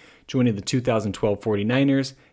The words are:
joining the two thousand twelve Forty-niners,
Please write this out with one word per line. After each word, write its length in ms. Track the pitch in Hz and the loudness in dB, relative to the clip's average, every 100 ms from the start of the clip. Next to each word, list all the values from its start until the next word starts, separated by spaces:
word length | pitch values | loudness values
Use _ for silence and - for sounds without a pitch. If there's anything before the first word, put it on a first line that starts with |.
| - - - | -20 -20 -4
joining 300 | 135 123 101 | 0 2 0
the 40 | |
two 200 | - 131 | -2 -2
thousand 320 | 123 110 101 | 0 0 -2
twelve 280 | - 107 101 | -2 -2 0
Forty-niners, 760 | 113 104 107 127 139 196 135 - _ | -2 0 0 2 2 2 -2 -10 _